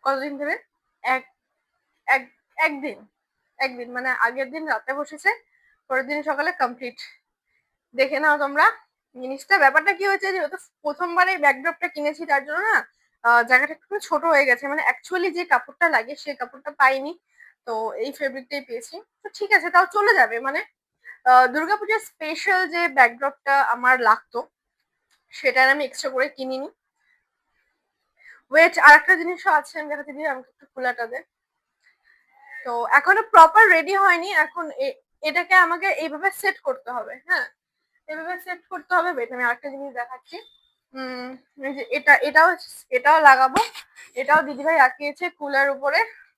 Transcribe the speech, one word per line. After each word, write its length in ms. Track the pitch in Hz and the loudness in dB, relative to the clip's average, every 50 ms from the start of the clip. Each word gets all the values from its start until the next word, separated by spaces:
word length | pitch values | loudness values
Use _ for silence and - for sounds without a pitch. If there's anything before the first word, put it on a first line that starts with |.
কতদিন 360 | - 269 277 269 269 294 285 269 | -2 -4 -4 -4 -6 -10 -10 -8
ধরে? 200 | 294 294 359 480 _ _ _ _ _ _ _ _ | -8 -8 -8 -8 _ _ _ _ _ _ _ _
এক, 320 | - 240 262 262 254 _ _ _ _ _ _ _ _ _ _ _ _ _ _ _ _ | -4 -4 -4 -4 -6 _ _ _ _ _ _ _ _ _ _ _ _ _ _ _ _
এক, 240 | - 254 269 247 _ _ _ _ _ _ | -2 -2 -2 -2 _ _ _ _ _ _
একদিন, 500 | - 320 320 294 277 262 285 214 - - _ _ _ _ _ _ _ _ _ _ _ | -4 -4 -4 -4 -6 -10 -10 -12 -12 -20 _ _ _ _ _ _ _ _ _ _ _
একদিন, 340 | 254 269 247 240 240 240 | -8 -8 -8 -10 -16 -12
মানে 180 | 247 247 254 262 | -12 -8 -6 -6
আগের 400 | 247 - 208 233 247 262 269 247 | -2 -2 -2 -2 -2 -6 -10 -8
দিন 160 | 269 320 320 | -10 -12 -6
রাতে 280 | 311 254 214 _ - 269 | -6 -6 -6 _ -8 -8
বসেছে, 340 | 285 294 - 311 294 - 392 466 453 _ _ _ _ _ _ _ _ _ _ | -8 -8 -12 -12 -6 -4 -4 -4 -4 _ _ _ _ _ _ _ _ _ _
পরের 180 | 262 262 262 | -4 -4 -4
দিন 160 | 254 294 302 | -4 -6 -6
সকালে 300 | 285 302 285 277 294 330 | -4 -4 -4 -2 -2 -4
কমপ্লিট। 420 | 349 - 277 240 247 240 262 240 240 - - - _ _ _ _ _ _ _ _ _ _ _ _ _ _ _ _ _ | -2 -2 -4 -4 -4 -10 -14 -14 -14 -16 -20 -20 _ _ _ _ _ _ _ _ _ _ _ _ _ _ _ _ _
দেখে 260 | 240 269 262 302 269 | -2 -2 -2 -2 0
নাও 180 | 302 311 294 294 | 2 2 2 2
তোমরা 320 | 285 277 285 294 330 440 466 - _ _ _ _ _ _ _ 247 | 0 -4 2 4 2 2 2 0 _ _ _ _ _ _ _ -14
জিনিসটা। 380 | 254 254 269 269 - _ 392 381 | -12 -12 -12 -12 -2 _ 2 4
ব্যাপারটা 340 | 294 269 269 311 311 403 | 4 4 4 2 0 0
কি 140 | 392 339 392 | -2 0 0
হয়েছে, 260 | 403 392 381 - 392 | -2 -2 -2 -2 -4
যেহেতু 240 | 370 381 311 285 381 381 - _ _ _ | -4 -4 -4 -6 -8 -12 -18 _ _ _
প্রথমবার 460 | _ 302 294 - 359 349 339 349 370 370 | _ -8 -6 -4 -6 -4 0 0 0 0
এই 80 | 381 | 0
ব্যাকড্রপটা 520 | 339 294 285 262 254 269 330 330 _ 349 339 | 0 2 0 0 0 -4 -6 -6 _ -8 -8
কিনেছি, 380 | - 302 294 294 302 302 339 | -8 -6 -6 -6 -6 -6 -4
তার 180 | 320 285 277 269 | -2 -2 -2 -2
জন্য 140 | 294 302 349 | -4 -6 -4
না, 280 | 403 440 427 262 - _ _ _ _ _ _ _ | -2 0 0 -2 -2 _ _ _ _ _ _ _
আহ, 200 | - 233 240 240 | 0 2 4 4
জায়গাটা 300 | 240 233 254 254 285 294 | 4 4 2 2 2 0
একটু 260 | 311 _ _ _ 392 403 | -6 _ _ _ -10 -10
ছোট 260 | - - 330 294 302 | -6 -4 -4 -2 0
হয়ে 200 | 330 320 277 285 | 2 2 2 4
গেছে। 240 | 262 247 240 277 277 | 2 0 -2 -2 -6
মানে 140 | 285 311 | -6 -2
actually 480 | - - - - _ - 370 370 349 381 302 | -2 -4 -4 -4 _ -6 -4 -4 -4 -4 -4
যে 100 | 349 349 | -6 -2
কাপড়টা 440 | - 285 240 - - - _ 339 330 | 0 0 0 0 -6 -6 _ -2 0
লাগে, 280 | 302 233 220 240 294 | 0 0 -2 -4 -14
সেই 180 | - - 294 277 | -14 -12 -12 -10
কাপড়টা 360 | _ 247 247 - 262 _ 302 | _ -12 -14 -14 -16 _ -16
পাইনি, 480 | 285 - 277 262 269 269 269 294 349 349 _ _ _ _ - _ _ _ _ | -2 0 2 2 2 0 -6 -10 -12 _ _ _ _ _ -20 _ _ _ _
তো 260 | 247 226 220 226 220 | -10 -8 -8 -8 -8
এই 200 | - - 226 277 | -8 -8 -8 -10
ফেব্রিকটাই 480 | 277 - 294 269 247 269 254 _ 285 285 | -8 -8 -8 -8 -8 -10 -14 _ -12 -12
পেয়েছি। 400 | 269 _ 233 240 226 - - 381 440 _ _ _ | -10 _ -14 -14 -14 -14 -18 -20 -20 _ _ _
তো 60 | _ 403 _ | _ -18 _
ঠিক 180 | - 415 392 | -10 -4 0
আছে, 180 | 427 381 302 349 | 0 0 0 2
তাও 160 | 359 349 370 370 | 2 2 2 2
চলে 220 | - 415 403 415 427 | 0 0 2 2 4
যাবে। 260 | 370 247 214 226 233 | 4 2 2 0 -6
মানে, 240 | 262 269 285 330 415 _ _ _ _ _ _ _ _ - - _ _ | -6 -6 -6 -6 -8 _ _ _ _ _ _ _ _ -20 -20 _ _
আহ, 220 | 254 254 254 254 | 6 6 6 6
দুর্গাপূজার 520 | 254 247 302 320 349 415 427 427 427 440 427 | 4 0 -4 -2 -2 -2 -4 -2 -4 -4 -4
স্পেশাল 680 | - - _ _ 311 302 320 320 - 392 381 370 370 302 | -4 -8 _ _ -10 -8 -8 -6 -2 0 0 0 0 -2
যে 200 | 330 349 349 330 | -2 -4 -4 -2
ব্যাকড্রপটা 720 | 262 277 247 233 233 240 277 277 277 _ _ 262 277 277 | 2 2 2 2 2 -4 -8 -8 -8 _ _ 0 0 0
আমার 380 | 262 247 247 247 247 247 262 254 | 2 0 -2 0 2 2 2 4
লাগতো, 480 | 240 214 220 - _ _ _ 233 - _ _ _ _ _ _ _ _ _ _ _ _ _ _ _ _ _ | 4 2 2 2 _ _ _ -12 -12 _ _ _ _ _ _ _ _ _ _ _ _ _ _ _ _ _
সেটা 400 | - - - 269 233 262 262 262 | -20 -4 -4 -2 2 2 2 2
আমি 140 | 277 294 285 | 2 0 -2
এক্সট্রা 260 | 254 - - - 269 | -6 -8 -8 -10 -6
করে 180 | 262 254 269 294 | -4 -4 -4 -4
কিনিনি। 400 | 269 - 262 254 262 262 277 381 _ _ _ _ _ _ _ _ _ _ _ _ _ _ _ _ _ _ _ _ _ _ _ _ _ _ _ _ _ _ _ - - _ _ _ | -4 -10 -10 -8 -8 -8 -10 -12 _ _ _ _ _ _ _ _ _ _ _ _ _ _ _ _ _ _ _ _ _ _ _ _ _ _ _ _ _ _ _ -20 -20 _ _ _
ওয়েট, 280 | 262 302 330 339 330 339 | 4 4 4 4 4 6
আর 160 | 294 294 294 | 8 10 10
একটা 220 | 311 311 - 370 | 10 8 4 2
জিনিসও 340 | 320 339 339 359 339 - 392 | 2 2 -6 -8 -4 0 0
আছে, 300 | 330 294 294 - - 330 | 0 0 0 -4 -12 -12
আমি 80 | 302 294 | -8 -8
দেখাতে 240 | 294 285 285 294 | -10 -10 -10 -14
দিই, 140 | 269 277 311 | -14 -8 -6
আমাকে 220 | 302 269 254 254 _ | -6 -6 -8 -12 _
একটু 180 | _ _ 285 _ _ | _ _ _ _ _
খোলাটা 320 | 262 254 247 247 - 233 | -6 -6 -6 -6 -6 -10
দে। 160 | 226 240 277 330 _ _ _ _ _ _ _ _ _ _ _ _ _ _ _ _ _ _ _ _ _ _ _ _ - - - - | -10 -10 -14 -16 _ _ _ _ _ _ _ _ _ _ _ _ _ _ _ _ _ _ _ _ _ _ _ _ -20 -20 -16 -12
তো 220 | 247 240 240 233 | -8 -8 -6 -2
এখনো 360 | - 247 285 285 330 392 440 | 4 2 4 4 4 2 2
প্রপার 460 | 440 - - 349 320 320 - 427 453 403 | 2 6 10 10 10 10 10 6 8 8
রেডি 260 | 359 330 302 311 403 | 6 4 2 0 0
হয়নি। 380 | 392 392 392 349 339 339 392 | 2 2 2 2 2 -2 -2
এখন 380 | 403 320 302 302 _ 349 330 302 | -2 -2 -2 -2 _ -10 -10 -10
এ-, 300 | - - 269 269 - _ _ _ _ _ | -8 -6 -6 -6 -8 _ _ _ _ _
এটাকে 320 | - 302 294 349 349 349 370 | -8 -4 -4 -4 -2 2 4
আমাকে 320 | 370 359 330 339 349 370 | 4 4 4 0 -2 -2
এইভাবে 440 | 392 349 - 311 311 285 302 359 392 | -4 -2 -2 -6 -8 -8 -4 -4 -6
সেট 300 | 381 - - 392 - - | -6 -2 -4 -4 -4 -4
করতে 300 | _ 285 254 - _ 240 | _ -8 -8 -8 _ -10
হবে। 240 | 247 247 208 - - 254 _ | -10 -10 -10 -10 -16 -20 _
হ্যাঁ, 220 | 339 359 339 247 - _ _ _ _ _ _ _ _ _ _ _ | -4 -4 -4 -4 -8 _ _ _ _ _ _ _ _ _ _ _
এইভাবে 340 | - 311 320 320 339 359 359 | -14 -14 -12 -10 -10 -12 -12
সেট 200 | 370 370 359 349 _ _ | -10 -14 -14 -14 _ _
করতে 240 | 370 320 294 _ 359 | -14 -14 -8 _ -2
হবে। 160 | 349 339 359 | 0 0 0
Wait, 240 | 339 262 240 226 254 | -4 -6 -8 -10 -8
আমি 100 | 247 247 | -4 -4
আরেকটা 260 | 240 240 240 - 285 | -4 -4 -4 -8 -14
জিনিস 240 | 269 269 277 277 247 | -12 -12 -14 -12 -10
দেখাচ্ছি। 460 | 240 240 240 254 247 _ _ 330 392 453 _ _ _ _ _ _ _ _ _ | -10 -12 -12 -14 -20 _ _ -18 -18 -18 _ _ _ _ _ _ _ _ _
উম, 440 | 262 262 262 254 254 247 247 254 262 262 _ _ _ 285 269 | _ -14 -12 -12 -12 -12 -14 -14 -16 -18 _ _ _ -12 -12
এই 100 | 269 277 | -10 -10
যে 100 | 277 233 233 | -10 -10 -8
এটা, 260 | - 294 285 294 285 | -8 -4 2 2 2
এটাও, 400 | - 247 294 262 311 320 359 359 - - - - - - _ | 2 2 2 4 4 4 4 2 -2 -10 -20 -20 -20 -14 _
এটাও 300 | 254 247 247 285 311 320 | -6 -2 2 2 2 6
লাগাবো। 380 | 311 285 269 262 262 262 262 392 466 453 - - - _ _ - - - _ | 8 8 8 8 4 2 2 0 -2 -2 -6 -20 -20 _ _ -20 -20 -16 _
এটাও 280 | - 269 277 294 311 | -10 -2 2 2 2
দিদিভাই 360 | 262 277 294 - 277 311 330 311 | 2 -2 -8 -6 -2 -2 4 4
আঁকিয়েছে 520 | 262 254 254 _ 294 285 277 - 359 359 | 4 2 2 _ -10 -10 -8 -6 -10 -10
কুলার 400 | _ _ 294 285 277 269 277 277 | _ _ -10 -2 0 0 0 0
উপরে। 340 | 277 262 269 285 294 359 453 440 - - - _ _ | -2 -2 -4 -2 0 0 -2 -2 -8 -20 -20 _ _